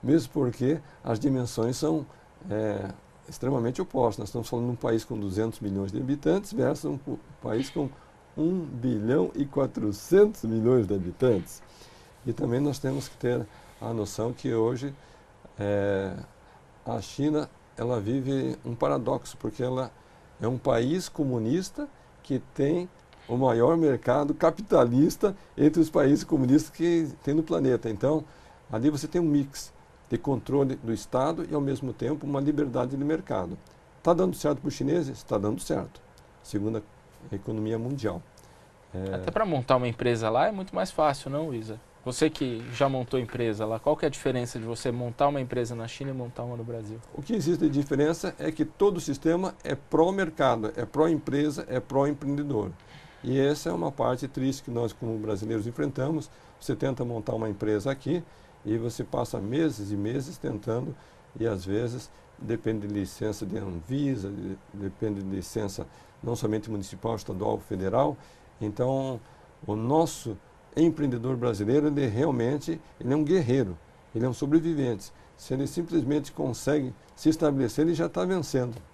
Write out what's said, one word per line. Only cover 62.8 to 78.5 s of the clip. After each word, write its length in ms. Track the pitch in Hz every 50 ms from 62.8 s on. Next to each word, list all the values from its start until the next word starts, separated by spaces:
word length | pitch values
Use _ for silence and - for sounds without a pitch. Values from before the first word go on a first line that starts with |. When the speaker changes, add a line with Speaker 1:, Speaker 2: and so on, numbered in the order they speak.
| 101
Speaker 1:
de 60 | 101 104
licença 540 | 104 98 92 - - - 107 104 - 113
de 100 | 98 87
Anvisa, 720 | 110 98 95 90 85 80 87 127 139 147 139 135 110 95 98
de-, 300 | 101 101 - 95 95 95 - - -
depende 480 | 101 101 98 95 - - 110 104 98 98
de 120 | 95 95
licença 520 | 95 92 - - 113 107 101 98 - 92 - - - - - - - -
não 140 | 117 120
somente 340 | 117 - 110 107 110 107 113
municipal, 460 | 110 101 98 - - 92 - 113 117
estadual, 420 | 107 - - 104 92 104 110 110 107
federal. 540 | - - 104 95 92 95 95 120 139 151 143 - - - - - - - - -
Então, 580 | 110 107 101 - 127 127 135 135 135 135 131 113 - - - - - - - - -
o 80 | - 104
nosso 600 | 107 110 120 139 160 170 156 - - - 123 104 98 - - - - - - -
empreendedor 580 | - 160 170 156 - 147 139 120 117 113 127 131
brasileiro, 520 | 120 117 120 113 98 104 104 123 147 147
ele 200 | 151 147 139 139
realmente, 720 | 123 104 113 143 165 135 120 113 120 139 147 135 160 165 160 - - - -
ele 140 | - 120 135
é 20 |
um 80 | 151 156
guerreiro, 540 | 147 175 190 151 113 123 139 123 95 87 80 - - - - - - -
ele 120 | 117 117
é 20 | 131
um 60 | 123
sobrevivente. 760 | - - 143 147 165 156 165 165 147 135 123 117 95 - - - - - - -
Se 200 | - - - 131
ele 120 | 131 139
simplesmente 640 | 135 - - 175 165 170 165 127 123 147 151 135 -
consegue 600 | - - 156 135 117 - - - 143 151 139 127 - - - - -
se 140 | - - 151
estabelecer, 560 | 156 156 170 151 143 135 131 117 - - 151
ele 80 | 165 170
já 120 | 143 165 170
tá 160 | - 175 180
vencendo. 520 | 180 190 180 147 -